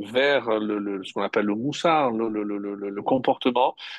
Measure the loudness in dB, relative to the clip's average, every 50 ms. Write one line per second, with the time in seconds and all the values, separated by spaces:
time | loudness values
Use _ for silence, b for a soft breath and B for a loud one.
0 | -8 -2 2 2 4 4 4 2 2 0 0 0 0 0 -2 -2 -2 -2 -4 -6
1 | -6 -6 -4 -4 -4 0 0 0 2 2 0 0 -2 -4 -2 0 2 2 4 4
2 | 4 2 0 0 -2 -2 -2 -4 -4 -4 -4 -6 -6 -6 -6 -6 -6 -6 -6 -6
3 | -2 0 0 2 2 2 0 2 0 0 2 4 2 2 B B B B B